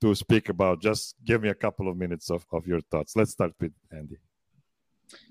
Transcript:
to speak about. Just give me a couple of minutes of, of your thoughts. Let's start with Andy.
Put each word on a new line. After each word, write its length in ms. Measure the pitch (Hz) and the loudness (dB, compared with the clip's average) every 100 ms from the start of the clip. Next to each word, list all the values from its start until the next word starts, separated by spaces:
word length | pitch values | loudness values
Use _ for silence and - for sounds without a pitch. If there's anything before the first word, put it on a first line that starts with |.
to 120 | 110 101 | 2 2
speak 320 | - 113 - | 4 2 2
about. 340 | 90 95 85 | 0 2 2
Just 320 | 104 110 - - | 0 -2 -6 -8
give 160 | 113 113 | 0 2
me 80 | 107 | 2
a 40 | |
couple 320 | 98 107 - 95 | -2 -4 -2 -6
of 80 | 90 | -4
minutes 340 | 87 85 - | -4 -6 -4
of, 140 | 87 - | -6 -4
of 160 | 82 87 | -6 -2
your 140 | 85 | -4
thoughts. 340 | - 80 76 | -2 -4 -2
Let's 160 | 110 107 | 0 0
start 220 | - 87 - | 0 -4 -4
with 120 | 82 - - | -8 -10 -18
Andy. 240 | 80 76 76 _ _ _ _ _ _ _ _ _ - _ | -16 -16 -18 _ _ _ _ _ _ _ _ _ -20 _